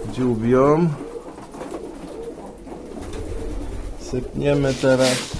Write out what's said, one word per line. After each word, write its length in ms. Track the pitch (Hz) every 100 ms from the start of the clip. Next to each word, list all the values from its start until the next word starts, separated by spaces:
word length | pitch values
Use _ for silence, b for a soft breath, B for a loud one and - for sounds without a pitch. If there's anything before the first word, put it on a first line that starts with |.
| 110
dziubią. 800 | 107 127 113 117 127 139 156 175 143 - 120 - - - - - - - - - - - - - - 254 - - - - - - - - - - - - -
Sypniemy 720 | - 127 123 139 143 143 139
teraz 440 | 131 135 131 131 127 - -